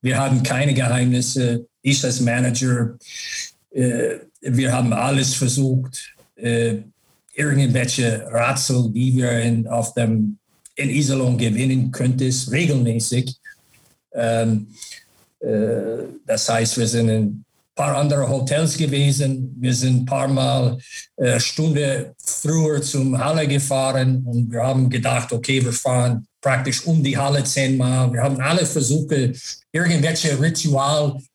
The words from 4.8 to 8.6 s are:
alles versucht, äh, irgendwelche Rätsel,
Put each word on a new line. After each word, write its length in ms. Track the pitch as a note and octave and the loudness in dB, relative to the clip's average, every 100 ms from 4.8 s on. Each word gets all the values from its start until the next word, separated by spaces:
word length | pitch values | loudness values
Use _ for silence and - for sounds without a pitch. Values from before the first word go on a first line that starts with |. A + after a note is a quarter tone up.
| A#2+ | 0
alles 420 | G#2+ C3+ C#3 C3 | 0 0 0 0
versucht, 800 | - C3 C3 C3 C3 B2+ - - _ _ - | 0 0 0 0 0 -2 -10 -16 _ _ -8
äh, 420 | A#2 A#2 A#2 G#2 - _ _ _ _ | -2 0 0 -2 -8 _ _ _ _
irgendwelche 920 | - D3 C#3 C3+ B2+ B2 - A#2+ A2 - | -4 2 4 4 2 0 0 0 0 -2
Rätsel, 640 | A#2 A#2+ C3+ | -2 0 0